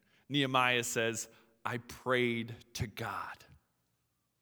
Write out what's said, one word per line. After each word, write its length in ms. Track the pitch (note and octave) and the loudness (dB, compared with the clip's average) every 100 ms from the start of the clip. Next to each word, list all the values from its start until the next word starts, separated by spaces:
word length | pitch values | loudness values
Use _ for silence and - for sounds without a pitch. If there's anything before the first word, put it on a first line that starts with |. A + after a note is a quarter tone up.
| _ _ - | _ _ -4
Nehemiah 540 | C#3+ C3+ C3 B2 B2 | 0 4 4 4 4
says, 440 | A#2 B2 A2+ A2 - - _ _ G#2+ | 2 0 0 0 -8 -14 _ _ -6
"I 140 | A#2+ | -6
prayed 760 | - - B2+ B2+ A#2+ A#2 A2+ A2 - - | -8 -8 0 2 2 0 -4 -10 -12 -6
to 100 | A#2 | -6
God. 600 | - A2 F#2 - - - - _ _ _ _ _ _ _ _ | -6 -8 -6 -8 -12 -18 -20 _ _ _ _ _ _ _ _